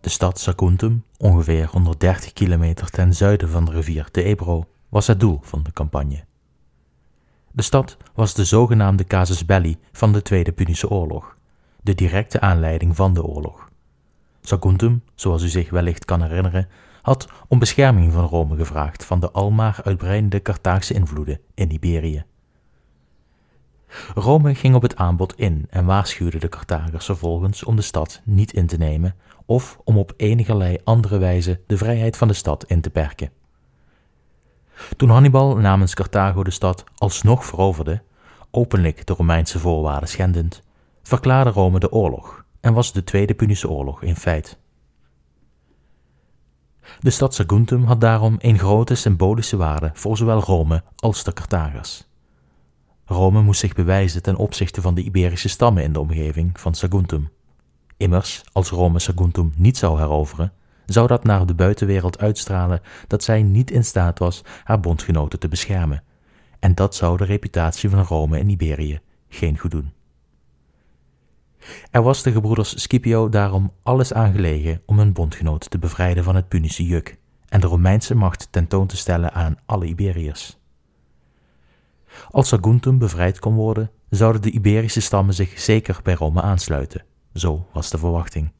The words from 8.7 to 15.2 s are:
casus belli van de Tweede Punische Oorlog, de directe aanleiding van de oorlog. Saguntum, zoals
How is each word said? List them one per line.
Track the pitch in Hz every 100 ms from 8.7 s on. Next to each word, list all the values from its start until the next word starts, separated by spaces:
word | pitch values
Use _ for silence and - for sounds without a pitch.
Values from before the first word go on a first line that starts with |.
| 113 98 98
casus | 95 95 90 87 82
belli | 95 82 80 _
van | - 107
de | 104
Tweede | - 95 85
Punische | 90 85 85 -
Oorlog, | 101 80 76 - _ _ _ _ _
de | - 92
directe | 87 92 110 -
aanleiding | 101 85 80 80 87 82
van | 95
de | 87
oorlog. | 80 73 73 - - _ _ _ _ _ _ _
Saguntum, | - 98 95 92 117 120 -
zoals | _